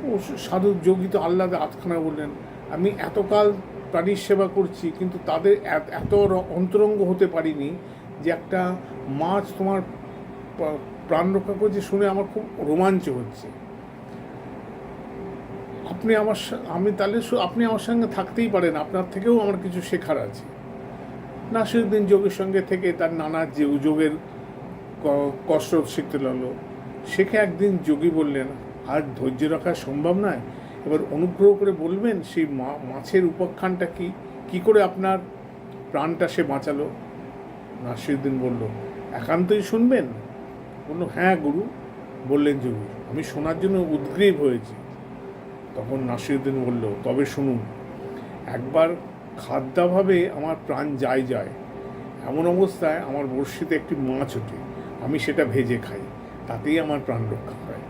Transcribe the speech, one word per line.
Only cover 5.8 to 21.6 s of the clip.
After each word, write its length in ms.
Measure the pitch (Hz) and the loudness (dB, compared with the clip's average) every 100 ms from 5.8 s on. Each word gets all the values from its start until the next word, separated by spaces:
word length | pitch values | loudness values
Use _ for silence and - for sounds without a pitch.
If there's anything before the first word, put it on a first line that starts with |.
| - | -2
এত 240 | 170 - | -6 2
র-, 280 | 202 202 185 180 | 4 6 4 0
অন্তরঙ্গ 520 | 170 185 208 214 214 | -2 2 6 6 6
হতে 240 | 180 180 185 | 2 4 4
পারিনি 440 | 165 160 147 139 175 - - - - | 4 0 0 -4 -6 -10 -16 -14 -4
যে 80 | 160 | 0
একটা 460 | 165 - 185 180 185 - - - | 0 0 0 0 -2 -8 -10 -6
মাছ 360 | 139 165 196 196 - | -2 2 2 0 -2
তোমার 240 | 190 196 185 - - - - - - - | 0 0 -2 -10 -12 -14 -14 -14 -12 -4
পা-, 400 | 160 151 - - - | -4 -4 -8 -12 0
প্রাণ 240 | 160 180 | 2 4
রক্ষা 180 | 190 190 196 | 2 0 2
করছে 200 | 208 196 | 2 2
শুনে 260 | 196 196 202 | 0 2 4
আমার 180 | 196 196 | 2 0
খুব 80 | 214 - - | -4 -6 -6
রোমাঞ্চ 500 | 147 156 190 190 - | 0 4 6 4 2
হচ্ছে। 400 | 127 113 - - - - - - - - - - - - - - - - - - - 381 - - - - - - | -4 -4 -10 -14 -14 -14 -16 -16 -16 -14 -14 -14 -14 -12 -12 -12 -14 -12 -12 -12 -10 -10 -10 -12 -12 -10 -10 -8
আপনি 260 | 185 220 220 | -4 4 4
আমার 180 | 214 | 4
সা-, 220 | 208 - 233 - | 0 -2 -8 -4
আমি 240 | 165 196 196 | 0 2 2
তাহলে 240 | 196 226 | 2 2
সু-, 160 | - 247 | 2 2
আপনি 260 | 180 233 | 2 2
আমার 140 | 233 220 | 2 2
সঙ্গে 280 | - 233 226 | 2 2 2
থাকতেই 420 | - 185 135 226 | 0 -2 0 2
পারেন, 280 | 196 170 160 | 4 4 2
আপনার 260 | 151 185 180 | -2 -2 -2
থেকেও 280 | 196 214 240 | 0 4 6
আমার 140 | 202 190 | 4 0
কিছু 180 | 190 180 | -2 -4
শেখার 380 | 175 180 - 143 | -2 -2 0 -2
আছে। 240 | 110 - - - - - - - - - - - - | -2 -8 -14 -14 -14 -12 -12 -12 -12 -12 -12 -12 -4
নাসিরুদ্দিন 540 | 226 | 0